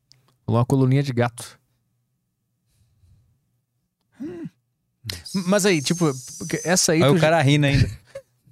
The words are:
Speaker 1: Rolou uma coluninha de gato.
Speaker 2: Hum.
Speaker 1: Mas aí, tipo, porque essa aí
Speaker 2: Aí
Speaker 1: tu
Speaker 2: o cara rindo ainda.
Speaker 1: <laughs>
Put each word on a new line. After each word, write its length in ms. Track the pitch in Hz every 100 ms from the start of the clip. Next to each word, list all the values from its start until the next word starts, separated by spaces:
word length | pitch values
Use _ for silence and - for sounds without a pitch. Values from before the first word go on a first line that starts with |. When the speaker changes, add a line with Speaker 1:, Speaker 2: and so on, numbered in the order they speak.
| _ _ _ _ -
Speaker 1:
Rolou 140 | 113
uma 60 | 123
coluninha 360 | 135 131 135
de 100 | 139
gato. 460 | 117 120 - - - _ _ _ _ _ _ _ _ _ _ _ _ _ _ _ _ _ _ _ _ _ _ _ _ _ -
Speaker 2:
Hum. 240 | 294 349 277 _ _ _ _ _ 117 - - 196 175
Speaker 1:
Mas 180 | 202 202
aí, 140 | 165
tipo, 220 | 131 170 160 131 - -
porque 220 | 170 -
essa 280 | - 185 -
aí 100 | 160
Speaker 2:
Aí 80 | 139
Speaker 1:
tu 60 | 165
Speaker 2:
o 40 |
cara 200 | 156 165
rindo 260 | 135 147 143
ainda. 220 | 139 -
Speaker 1:
<laughs> 100 | - _ - - _ _